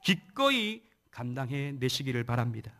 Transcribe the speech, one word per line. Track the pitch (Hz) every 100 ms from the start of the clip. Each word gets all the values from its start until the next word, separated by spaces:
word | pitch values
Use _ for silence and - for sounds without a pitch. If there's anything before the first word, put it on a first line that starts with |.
기꺼이 | - 190 - - 277 262 214 220 _ _ _
감당해 | - 120 123 131 139 139
내시기를 | 139 127 - 135 123
바랍니다. | 120 120 120 110 - -